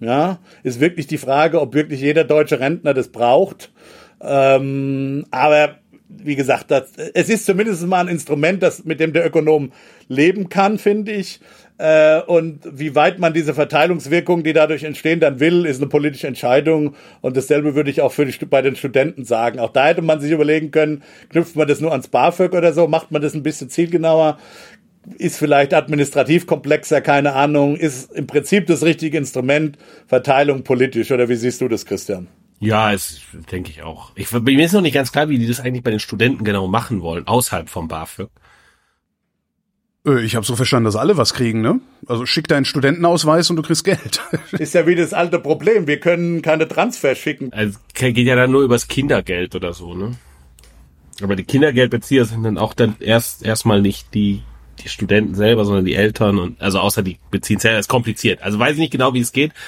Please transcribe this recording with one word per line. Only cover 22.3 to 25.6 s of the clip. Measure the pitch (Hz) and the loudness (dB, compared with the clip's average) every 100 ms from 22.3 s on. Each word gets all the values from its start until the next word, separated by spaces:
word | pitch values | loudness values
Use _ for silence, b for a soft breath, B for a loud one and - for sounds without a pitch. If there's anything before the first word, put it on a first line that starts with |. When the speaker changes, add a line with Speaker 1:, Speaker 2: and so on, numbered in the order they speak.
| 175 180 | 2 0
Speaker 1:
oder | 180 170 | 2 2
so, | 151 165 | 4 2
macht | 160 - | 2 -2
man | 151 | -4
das | 147 | -2
ein | 147 | -4
bisschen | 143 156 127 | -6 -6 -8
zielgenauer, | - 170 170 160 160 156 147 B B B B _ _ - - | -2 0 0 2 4 2 0 B B B B _ _ -20 -6
ist | 175 - | -6 -2
vielleicht | 151 143 | 2 4